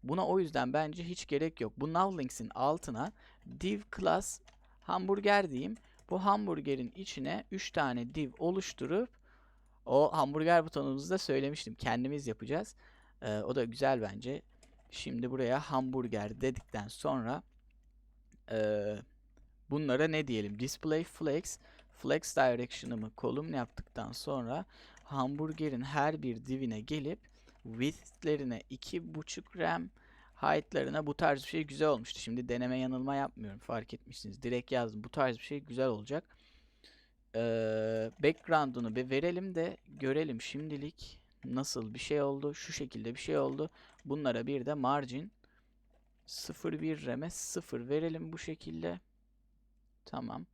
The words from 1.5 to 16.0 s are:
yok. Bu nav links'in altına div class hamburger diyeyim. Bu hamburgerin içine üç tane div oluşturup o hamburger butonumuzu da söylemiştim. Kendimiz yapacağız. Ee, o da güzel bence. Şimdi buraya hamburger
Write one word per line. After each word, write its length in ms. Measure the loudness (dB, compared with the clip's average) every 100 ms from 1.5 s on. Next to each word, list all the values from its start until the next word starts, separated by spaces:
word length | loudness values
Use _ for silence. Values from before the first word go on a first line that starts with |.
| 0
yok. 120 | -4 -2
Bu 160 | 0
nav 240 | 4 2 2
links'in 320 | -4 -6 -8 0
altına 560 | 2 2 0 -4 -4 -6 -20 -20 -18 -4
div 220 | -2 -2 -4 0
class 420 | 4 4 2 -10 -14 -20 -20 -18
hamburger 720 | -2 -2 2 4 6 6 6
diyeyim. 240 | -2 -4 -6 -12 -20 -4
Bu 160 | 0 4
hamburgerin 680 | 4 2 -2 0 -2 -2 -8
içine 500 | -10 -6 -4 -4 -4
üç 200 | -6 -2
tane 440 | 2 2 0 -4 -2
div 160 | -4 -2
oluşturup 720 | 0 0 -2 -6 0 0 0 -6 _ -20 -20 -20 _ _ 4
o 280 | 6 6
hamburger 520 | 6 2 4 6 6 6
butonumuzu 440 | 0 -2 -2 0
da 80 | -2
söylemiştim. 580 | 2 2 2 -2 -8 -4
Kendimiz 520 | 0 2 0 -2 -4
yapacağız. 480 | -6 -2 -2 -2 -10 -20 -20 -20 _
Ee, 160 | -2 -2
o 180 | 0 0
da 80 |
güzel 380 | 0 2 4 4
bence. 400 | 0 -4 -6 -6 -10 _ -20 -20 -16
Şimdi 400 | -10 -6 -2 -2
buraya 280 | 0 2 2
hamburger 840 | 2 0 2 0